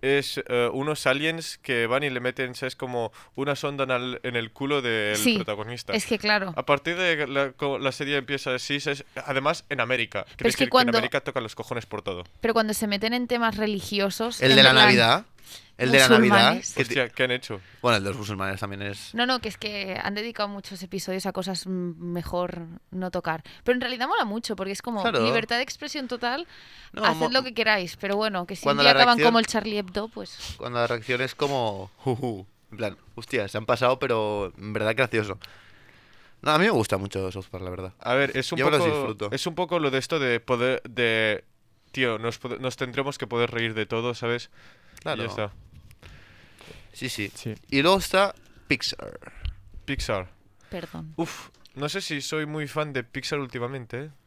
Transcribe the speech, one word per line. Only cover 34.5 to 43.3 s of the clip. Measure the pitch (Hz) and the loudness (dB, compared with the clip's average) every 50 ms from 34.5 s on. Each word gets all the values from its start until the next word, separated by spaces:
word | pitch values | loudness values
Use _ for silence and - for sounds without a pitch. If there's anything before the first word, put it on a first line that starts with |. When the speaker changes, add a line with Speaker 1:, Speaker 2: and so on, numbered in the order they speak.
| - | -8
Speaker 3:
en | - 95 107 107 | -10 -10 -6 -4
verdad | 104 107 107 113 | 0 0 2 2
gracioso". | 113 131 120 - 113 107 104 95 - - - - - - - - - - - - - - _ - - - - - - - | 2 2 2 2 0 0 0 -4 -10 -10 -20 -20 -20 -20 -20 -20 -20 -20 -20 -20 -20 -20 _ -20 -20 -20 -20 -20 -8 -2
No, | 135 151 | 2 4
a | 151 | 4
mí | 180 | 4
me | 220 | 4
gusta | 214 135 110 - - 95 | 4 2 2 2 0 -2
mucho | 98 98 - 98 95 92 92 | -2 -4 -4 -4 -4 -4 -6
South | 98 92 - | -8 -12 -12
Park, | - 92 92 | -12 -10 -10
la | 90 | -8
verdad. | 90 90 92 92 98 _ | -8 -8 -10 -12 -14 _
Speaker 1:
A | - 110 120 | -4 0 2
ver, | 135 139 135 - | 2 2 2 0
es | 131 127 - 175 | -2 -4 -4 -2
un | 127 | 0
Speaker 3:
Yo | 131 | 2
me | 147 151 | 4 4
los | 143 | 4
Speaker 1:
poco, | 175 165 151 | 4 2 2
Speaker 3:
disfruto. | 147 139 123 110 101 104 104 107 | 0 -2 -4 -4 -4 -6 -4 -4
Speaker 1:
es | 139 - | -4 -4
un | 180 165 | -4 -4
poco | 147 180 160 170 175 | -4 -4 -2 0 0
lo | 156 139 | 0 2
de | 131 135 | 0 0
esto | 127 - - 160 | -2 -2 -2 0
de | 139 127 120 117 | 2 2 0 0
poder, | - - 127 120 120 127 131 - - - | 0 0 0 2 2 2 0 0 -4 -8
de, | 117 107 123 113 113 110 110 110 107 - - _ _ _ _ _ _ _ _ _ _ | -4 0 2 2 4 4 2 2 0 -2 -4 _ _ _ _ _ _ _ _ _ _
tío, | 135 131 120 113 107 | 0 0 0 0 -2
nos | 113 117 117 - | -4 -6 -6 -6
pode-, | - 127 123 - | -8 -8 -8 -6
nos | 131 127 123 | -6 -6 -4
tendremos | - 135 123 120 127 139 139 143 - | -4 -6 -6 -4 -4 -4 -4 -4 -6
que | - | -8
poder | 120 | -4